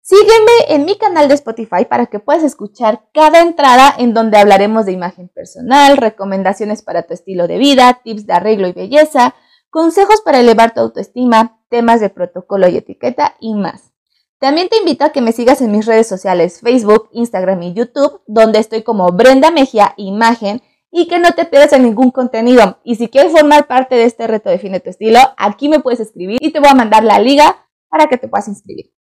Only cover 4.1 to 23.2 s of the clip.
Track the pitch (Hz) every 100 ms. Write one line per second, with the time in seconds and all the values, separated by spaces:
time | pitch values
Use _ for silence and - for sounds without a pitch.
4.1 | 226 226 208 202 196 202 226 196 185 175
5.1 | - 180 - 185 - - 269 285 277 226
6.1 | - 196 190 185 202 208 208 - 170 170
7.1 | 180 - 185 170 175 277 269 247 240 226
8.1 | 220 208 - 208 214 185 175 185 285 311
9.1 | 294 247 - _ _ _ 320 330 330 392
10.1 | 427 427 277 240 220 233 233 226 214 196
11.1 | 247 247 226 233 _ _ 240 233 233 202
12.1 | - 175 190 - 196 185 175 - - -
13.1 | 247 - _ 220 214 180 - _ _ _
14.1 | _ _ _ 262 302 359 453 370 277 294
15.1 | 277 233 233 240 277 240 208 214 220 220
16.1 | 190 196 180 170 - 233 254 208 214 220
17.1 | - 233 196 185 190 175 175 240 - 285
18.1 | - - 220 220 214 220 220 220 214 180
19.1 | 180 254 269 311 330 269 220 202 - 196
20.1 | 202 226 233 202 214 _ _ _ 339 339
21.1 | 349 349 339 - 277 294 285 247 214 254
22.1 | 262 247 226 233 247 202 - - 226 233
23.1 | 269